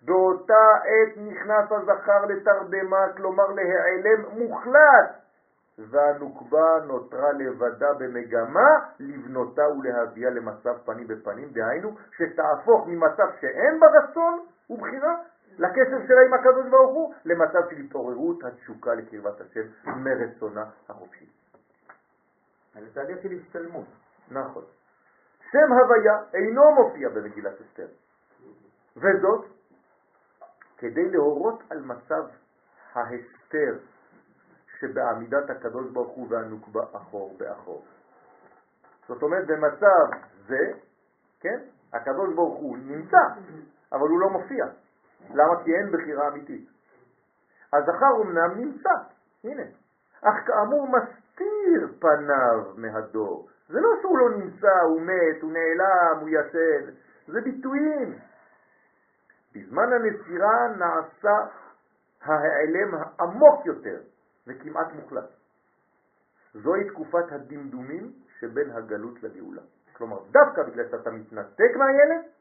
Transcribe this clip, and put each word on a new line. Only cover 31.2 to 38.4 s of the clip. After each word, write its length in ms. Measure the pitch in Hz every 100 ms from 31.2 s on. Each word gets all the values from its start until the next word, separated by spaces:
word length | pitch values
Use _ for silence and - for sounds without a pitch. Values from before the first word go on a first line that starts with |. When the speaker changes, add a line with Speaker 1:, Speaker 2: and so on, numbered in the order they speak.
| 147 143 208 226 -
Speaker 1:
על 100 | 156
מצב 440 | 131 120 _ 160 - - _ _ _ _ -
ההסתר 840 | 123 117 120 - _ _ 156 139 95 - _ _ _ _ _ _ _ _ -
שבעמידת 720 | 135 131 123 110 113 139 143
הקדוש 400 | 127 117 123 131
ברוך 260 | 127 117 -
הוא 100 | 117
והנוקבה 520 | 113 110 107 107 107 -
אחור 440 | 104 - 101 95 95
באחור. 460 | - 90 87 80 - _ _ _ _ _